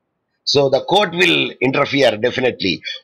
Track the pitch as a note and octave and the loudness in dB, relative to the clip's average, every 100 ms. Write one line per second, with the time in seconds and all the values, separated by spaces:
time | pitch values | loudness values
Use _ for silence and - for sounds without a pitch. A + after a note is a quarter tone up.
0 | _ _ _ _ - C#3+ C#3 - - F#3 | _ _ _ _ -2 0 2 0 0 0
1 | G3 E3+ F3 D3+ B2 - B2+ C3+ C3+ C#3+ | 0 0 0 2 -2 -2 -2 0 0 2
2 | B2 G#2+ A#2+ B2 B2+ - F#2 D#2 - - | 2 2 -2 0 -2 -2 -4 -4 -8 -8